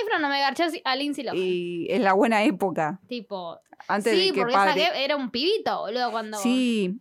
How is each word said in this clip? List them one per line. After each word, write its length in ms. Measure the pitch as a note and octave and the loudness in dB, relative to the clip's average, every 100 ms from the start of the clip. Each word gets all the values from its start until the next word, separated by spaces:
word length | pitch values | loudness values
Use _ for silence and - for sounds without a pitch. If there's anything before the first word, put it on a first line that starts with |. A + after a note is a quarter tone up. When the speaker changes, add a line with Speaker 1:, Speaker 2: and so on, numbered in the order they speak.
Speaker 1:
Efron 220 | G#4+ F#4 | 0 0
o 40 | C#4+ | 0
me 100 | C#4 | 0
garchás 320 | C#4 C4 E4+ E4 | 0 0 -2 -2
a 140 | C4+ C4 | -4 -2
Lindsay 280 | C#4+ C#4+ | -2 -4
Lohan? 120 | A3+ E3+ | -4 -2
Speaker 2:
Y 500 | F#3 F3+ F3 F3 - | -2 -2 -4 -6 -2
en 120 | F#3 | 2
la 120 | F#3+ | 4
buena 280 | F#3+ A#3+ G#3+ | 4 4 2
época. 560 | A3+ F3+ G3 E3 D#3 F#3+ - | 2 0 -2 -2 -4 -4 -10
Speaker 1:
Tipo, 540 | A#3+ G3+ G3 F3 - _ - - | -12 -10 -12 -12 -14 _ -18 -4
Speaker 2:
Antes 280 | G3+ G3+ | -2 2
Speaker 1:
sí, 140 | F4+ F#4+ | 2 2
Speaker 2:
de 40 | |
que 80 | A#3 | 2
Speaker 1:
porque 140 | A#3 | 2
Speaker 2:
pare. 160 | G3 D4 | 4 4
Speaker 1:
Zac 200 | C#4+ E4+ | 4 2
Ef-, 100 | C4 | 0
era 100 | C#4 D4 | 0 0
un 140 | B3 | -2
pibito, 480 | A#3+ E4 G#4+ A#3+ F3+ | -2 0 0 0 -4
boludo, 300 | E3+ A#3+ A#3+ | -4 -2 -2
cuando 280 | A3 A3 G#3+ | -4 -6 -4
Speaker 2:
Sí, 600 | A#3+ B3+ B3 A3 F#3 G#3+ | 0 2 2 2 0 -2